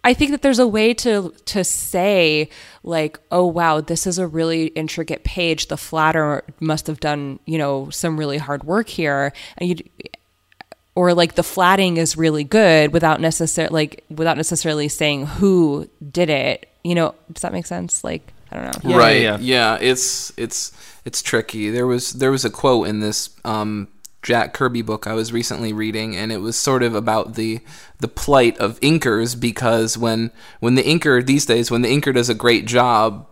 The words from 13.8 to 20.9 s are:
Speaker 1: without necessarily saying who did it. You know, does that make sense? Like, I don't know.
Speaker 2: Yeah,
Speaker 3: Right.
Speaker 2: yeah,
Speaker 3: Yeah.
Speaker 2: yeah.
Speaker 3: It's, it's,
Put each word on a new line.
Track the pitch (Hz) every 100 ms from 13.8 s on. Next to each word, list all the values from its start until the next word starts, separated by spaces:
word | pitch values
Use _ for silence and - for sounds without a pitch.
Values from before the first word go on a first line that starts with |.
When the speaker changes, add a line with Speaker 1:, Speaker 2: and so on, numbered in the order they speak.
| 151 - _
Speaker 1:
without | 156 160 147
necessarily | 160 165 160 151 147
saying | - 151 143 147
who | - 196 185 160 143 156 _ 143
did | 175 170
it. | 143 - - - _ 170
You | 170
know, | 160 - -
does | 165
that | 185
make | 185 170
sense? | 180 180 -
Like, | - - - - -
I | -
don't | 65 -
know. | 131
Speaker 2:
Yeah, | 123
Speaker 3:
Right. | 117 110
Speaker 2:
yeah, | 110 104
Speaker 3:
Yeah. | 123 127 110 110
Speaker 2:
yeah. | 123
Speaker 3:
It's, | 127 - - - -
it's, | 113 - - - -